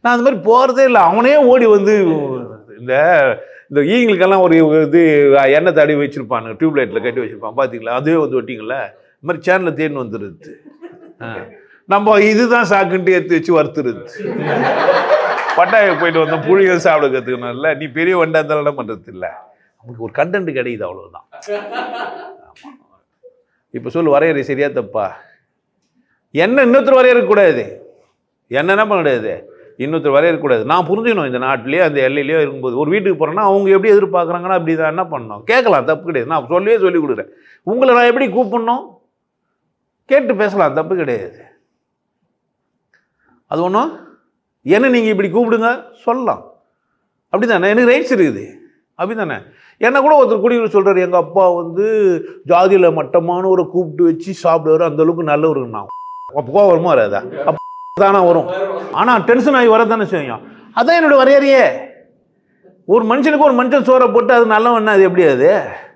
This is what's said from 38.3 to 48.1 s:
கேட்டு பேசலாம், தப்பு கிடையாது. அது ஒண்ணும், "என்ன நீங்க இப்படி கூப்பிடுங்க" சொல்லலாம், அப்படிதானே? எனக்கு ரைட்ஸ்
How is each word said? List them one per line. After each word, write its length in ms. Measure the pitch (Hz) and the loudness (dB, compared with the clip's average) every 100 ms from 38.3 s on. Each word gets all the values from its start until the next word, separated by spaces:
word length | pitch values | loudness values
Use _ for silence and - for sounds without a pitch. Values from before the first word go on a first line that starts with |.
| 196 220 233 226 254 - _ _ _ _ _ _ _ _ _ _ _ | -2 -2 -4 -4 -6 -8 _ _ _ _ _ _ _ _ _ _ _
கேட்டு 300 | _ 277 247 | _ 0 0
பேசலாம், 380 | 202 208 196 156 | -2 -2 0 0
தப்பு 220 | 139 160 | 0 -4
கிடையாது. 540 | 185 143 113 90 - - _ _ _ _ _ _ _ _ _ _ _ _ _ _ _ _ _ _ _ _ | -4 -4 -6 -8 -18 -20 _ _ _ _ _ _ _ _ _ _ _ _ _ _ _ _ _ _ _ _
அது 160 | 156 | -4
ஒண்ணும், 560 | 180 208 311 - - _ _ _ _ _ | -2 -2 -2 -8 -20 _ _ _ _ _
"என்ன 280 | 131 202 262 | 0 2 4
நீங்க 200 | 247 220 | 2 0
இப்படி 220 | 202 202 | 0 0
கூப்பிடுங்க" 520 | 196 233 226 226 254 - | 0 0 0 0 -4 -10
சொல்லலாம், 580 | _ - 254 233 101 - _ _ _ _ _ _ _ _ | _ -6 -4 -4 -6 -12 _ _ _ _ _ _ _ _
அப்படிதானே? 360 | - 233 196 196 | -4 0 0 0
எனக்கு 220 | 220 240 | 2 2
ரைட்ஸ் 300 | 269 277 | 2 0